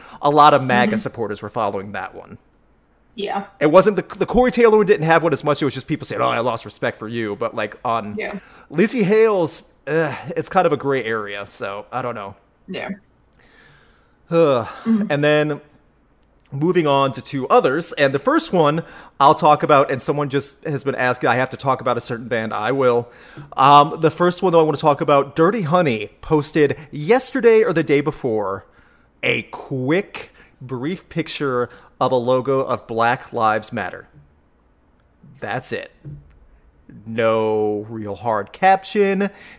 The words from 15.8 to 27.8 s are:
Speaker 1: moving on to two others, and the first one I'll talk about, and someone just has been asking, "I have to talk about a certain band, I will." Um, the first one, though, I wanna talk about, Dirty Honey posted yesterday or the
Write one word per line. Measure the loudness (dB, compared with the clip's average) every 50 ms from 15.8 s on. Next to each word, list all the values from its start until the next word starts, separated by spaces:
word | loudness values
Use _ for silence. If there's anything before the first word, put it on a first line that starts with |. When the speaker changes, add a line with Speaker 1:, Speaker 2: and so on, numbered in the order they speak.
| _ _ _ _ _ _ _ _ _ _ _ _ _ -12 -8
Speaker 1:
moving | -2 0 0 2 2 2
on | 2 4 2 2 0 -2
to | -6
two | -10 -8 -8 -6 -2 2
others, | 2 4 4 2 0 -2 -4 -4 -2
and | 0 0 2 0
the | 0
first | 0 0 0 0 0 0 2
one | 2 2 4 2 0 -4 -8 -12 -20 -20 -12 _ 4
I'll | 6 6 6
talk | 6 6 4 4 4 4
about, | 4 4 4 4 2
and | 0 -4
someone | -4 -4 -4 -2 -2 -2
just | -2 -4 -4 -4 -10 _ -8
has | -6 -6 -6 -4
been | -4 -4
asking, | -2 0 -2 -2 0 0 0
"I | 2
have | 2 0 -2
to | -4
talk | -6 -2 -2 -2 -2
about | 0 -2 -2
a | -2
certain | -4 -8 -8 -8 -8 -4
band, | -4 -4 -4 -4 -6
I | -4 -2 -2 0
will." | 2 2 2 2 2 0 -4 -10 -20 -20 -20 -20 -20 -20 -10 0
Um, | 4 6 8 8 8 8 6 2 0
the | 0 0
first | 2 2 0 0 0 0 0
one, | 2 4
though, | 4
I | 4
wanna | 4 2 0
talk | 2 2 2 2
about, | 2 2 2 2 2 0 0
Dirty | 2 2 2 2 0 -2
Honey | 0 0 2 2 2 0 -2 -6 -10 _ _ -6
posted | -2 0 0 0 0 0 2 2 2 0 -2 -10 -16
yesterday | -14 -8 -2 0 0 2 0 -2 -2 2 4 4 6 6 4
or | 2 0
the | 0